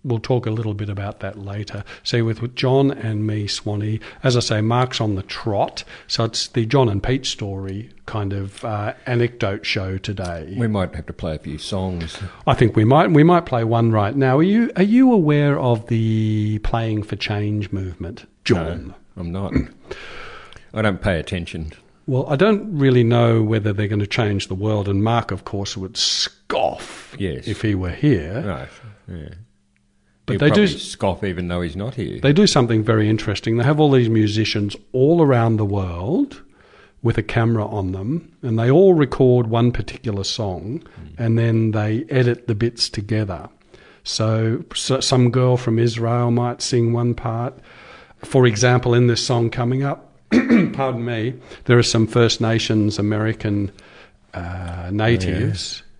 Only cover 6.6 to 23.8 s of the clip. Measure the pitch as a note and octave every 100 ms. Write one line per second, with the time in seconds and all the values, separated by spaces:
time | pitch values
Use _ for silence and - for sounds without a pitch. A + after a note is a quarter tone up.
6.6 | A2+ C#3 A#2+ G2 G#2+ C3 C3 - G#2 G2
7.6 | G2 G2 A#2 - - A2 G2+ G2 G2 -
8.6 | A#2+ G#2 G#2 - - A#2+ A#2+ - G2+ G2
9.6 | - A2 F#2 F#2+ - G2 F2+ E2+ D#2+ G2+
10.6 | A#2 G#2 F2 E2 D#2+ - F2 D#2 - D2+
11.6 | - G2 F#2 F2 E2 - F#2+ - - C#3
12.6 | A2+ A#2 G#2+ C#3+ G3 D3+ D#3+ F3 E3+ B2
13.6 | A2+ A#2 A#2 A2 G2+ C#3 C3 C3+ F3+ G#3+
14.6 | A#3 - G3+ A#3+ C4 A3+ D3+ D3 D3 C#3
15.6 | B2+ A#2 - A2+ A2+ A2 A2 G#2+ G#2+ G#2+
16.6 | - A#2 A2+ G#2+ G#2 G#2+ - G#2 G#2 G#2+
17.6 | G2 G2 F#2 E2+ E2+ - - _ - F2+
18.6 | E2 E2 - - _ - F2 F#2 G2+ -
19.6 | - - - - - - - - - -
20.6 | - A2 G#2+ F2+ G#2+ E2+ - F#2 E2+ F2
21.6 | D#2 - _ _ - C3 - C#3+ G3+ G#3
22.6 | G#3+ D#3 C3+ B2 A#2 A#2+ A#2 A2+ G#2+ A2+
23.6 | G#2+ G2+